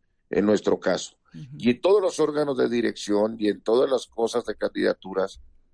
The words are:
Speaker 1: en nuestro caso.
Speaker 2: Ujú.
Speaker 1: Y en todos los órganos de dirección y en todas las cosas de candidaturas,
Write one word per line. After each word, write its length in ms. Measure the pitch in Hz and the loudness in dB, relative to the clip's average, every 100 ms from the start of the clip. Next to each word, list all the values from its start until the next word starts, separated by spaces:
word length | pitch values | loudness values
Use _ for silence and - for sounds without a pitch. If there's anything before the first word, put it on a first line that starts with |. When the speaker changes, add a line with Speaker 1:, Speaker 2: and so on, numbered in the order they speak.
| _ _ - | _ _ -6
Speaker 1:
en 160 | 85 | 0
nuestro 360 | 101 104 - 92 | 2 2 2 -2
caso. 340 | - 87 - _ _ | 0 -2 -4 _ _
Speaker 2:
Ujú. 140 | 82 123 143 | -18 -16 -4
Speaker 1:
Y 140 | 113 | -2
en 100 | 120 | 2
todos 220 | 175 208 | 4 4
los 160 | 185 156 | 2 0
órganos 400 | 151 147 147 127 | 0 0 -2 0
de 100 | 123 | 0
dirección 680 | 120 117 - - 104 110 113 | 0 -2 -4 -2 0 0 0
y 80 | 104 | -2
en 120 | 92 | -2
todas 280 | - 117 139 | 2 2 2
las 200 | 165 - | 0 -4
cosas 360 | - 113 120 | -4 -2 -2
de 120 | 110 - | -6 -4
candidaturas, 840 | 101 - 101 - 95 95 95 - - - _ | -4 0 -2 -2 -4 -4 -4 -6 -20 -20 _